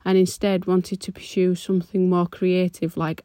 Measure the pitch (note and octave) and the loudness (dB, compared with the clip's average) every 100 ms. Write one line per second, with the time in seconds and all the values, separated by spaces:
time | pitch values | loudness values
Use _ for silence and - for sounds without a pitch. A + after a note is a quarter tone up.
0 | F#3 F#3+ F3+ - G3+ F#3 F3+ F#3 F3 F#3+ | 2 4 4 2 0 0 2 0 0 -6
1 | - - - G3 F#3 F3+ - F#3+ E3+ F#3+ | -8 -12 -6 0 0 0 0 -2 -2 0
2 | F3+ F3+ F3 - F#3 F#3 F3+ - E3 - | 2 2 0 -2 0 2 0 -2 -6 -4
3 | D#3+ D#3+ | -6 -6